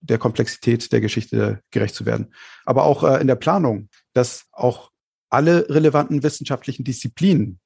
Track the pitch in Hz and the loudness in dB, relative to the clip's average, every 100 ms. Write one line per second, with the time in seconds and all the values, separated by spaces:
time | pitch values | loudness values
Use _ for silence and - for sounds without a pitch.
0 | - 117 120 117 117 - - 117 - 117 | -2 -2 -2 -2 -4 -2 0 0 2 0
1 | 110 117 113 113 107 104 _ 113 107 - | 0 -4 -4 -2 -2 -4 _ -4 -4 -4
2 | 110 113 113 - - - - 127 151 143 | -4 -4 -6 -12 -20 -16 -2 2 2 2
3 | 160 135 139 127 - 190 156 104 104 _ | 2 2 2 0 0 0 0 -2 -8 _
4 | _ - 123 - _ - 123 117 - _ | _ -2 -2 -4 _ -4 -2 -2 -12 _
5 | _ _ _ 123 151 170 - 147 156 147 | _ _ _ 2 4 2 2 2 4 2
6 | 147 147 147 - - 131 - 117 135 127 | 0 0 -2 -4 -8 -8 -8 -8 -6 -6
7 | 120 - 185 170 - 90 | -8 -2 2 2 0 -6